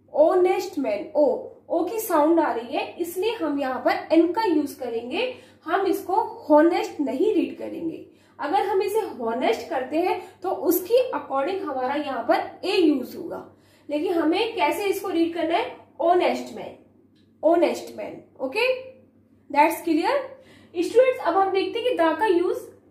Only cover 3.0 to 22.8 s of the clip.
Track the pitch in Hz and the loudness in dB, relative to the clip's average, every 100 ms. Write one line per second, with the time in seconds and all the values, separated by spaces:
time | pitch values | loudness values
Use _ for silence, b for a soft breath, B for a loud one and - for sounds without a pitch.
3 | 339 370 427 466 320 285 269 247 294 381 | -6 -2 -2 -2 -2 -2 -2 -2 0 0
4 | - 320 339 - 440 302 277 - 247 226 | 2 4 4 2 0 2 0 -4 -8 -6
5 | 240 320 508 - B B 311 381 403 - | -6 -4 -4 -6 B B -4 0 0 0
6 | - 392 440 - - 294 339 370 440 - | 0 -2 -2 -4 4 6 6 4 -2 -4
7 | 269 254 403 359 - - - - 170 - | -4 0 2 2 0 -4 -10 -8 -8 -8
8 | - b b b 294 392 392 392 403 427 | -12 b b b -2 0 0 0 0 -2
9 | 381 254 226 233 320 453 - 269 254 311 | -4 -4 -4 -2 0 -2 -2 -6 -2 0
10 | 370 - B B 359 - 294 349 370 480 | 0 -2 B B -6 -2 2 0 2 2
11 | 494 - - 269 311 381 302 262 254 294 | 2 -2 -4 -2 -2 -4 -4 -4 -2 -2
12 | 277 233 226 370 - - 330 403 320 277 | -4 -4 0 0 -2 -6 -2 2 4 2
13 | 233 - - 185 - - b b b 294 | -2 -10 -10 -12 -14 -20 b b b -4
14 | 370 339 302 359 453 - 294 339 403 381 | -2 0 2 2 0 0 0 0 -2 -2
15 | 392 330 330 339 320 349 508 - - - | -2 0 0 0 -2 0 -2 -8 -14 -2
16 | 339 359 294 247 - 208 - - _ _ | 2 4 2 -2 -6 -12 -14 -16 _ _
17 | _ _ _ _ 302 349 285 - - - | _ _ _ _ 2 4 2 0 -8 -12
18 | 208 - - - 262 427 508 508 - - | -12 -14 -18 -10 -6 0 0 0 -6 -18
19 | _ _ _ _ - 277 311 - - 311 | _ _ _ _ -4 2 2 2 0 0
20 | 370 554 523 - B B B 339 359 453 | 2 0 -2 -12 B B B -4 2 6
21 | 523 508 - 349 381 381 359 466 494 330 | 6 4 0 2 2 2 -2 -2 -2 2
22 | 330 311 427 349 370 494 - - | 2 2 2 2 2 -2 -8 -18